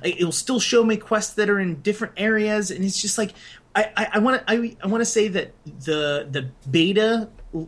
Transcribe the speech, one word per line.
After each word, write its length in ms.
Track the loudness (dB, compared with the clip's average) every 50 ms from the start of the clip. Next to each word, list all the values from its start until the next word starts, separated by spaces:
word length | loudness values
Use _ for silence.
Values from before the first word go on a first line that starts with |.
| -4
I, 60 | -4
it'll 220 | -2 0 -2 0
still 280 | 0 -2 -2 0 0 0
show 240 | 0 4 4 4 4
me 120 | 4 2
quests 380 | 0 0 -2 -2 -2 -2 -2 -2
that 160 | -2 0 2
are 100 | 2 2
in 220 | 0 -2 -4 -2
different 320 | -2 -2 -2 -2 -6 -8 -6
areas, 520 | -2 0 2 2 2 2 2 0 0 -2 -2
and 160 | -4 -2 -2
it's 160 | -2 -2 -2
just 160 | -4 -2 -2
like, 160 | -2 -2 -4 -6 -12 -20 -20 -20 -20 -20 _ _
I, 160 | 0 0 0 0
I, 100 | -2 -2 0 2
I 60 | 2
wanna, 240 | 4 4 2 2 0
I, 300 | 0 0 0 0 -4 -6 -6 -4
I 20 |
wanna 200 | -2 0 0 0
say 220 | 0 2 2 0 2
that 240 | 0 -4 -4 -6 -12 _ _
the, 600 | -18 -16 -10 -4 -2 -2 0 0 0 -2 -2 -4 -4
the 200 | -6 -6 -6 -6 -10 -12 -8 0
beta, 600 | 2 2 4 4 4 4 4 4 2 0 -2 -4 -10 -18 -16 -10 -8 -8 -8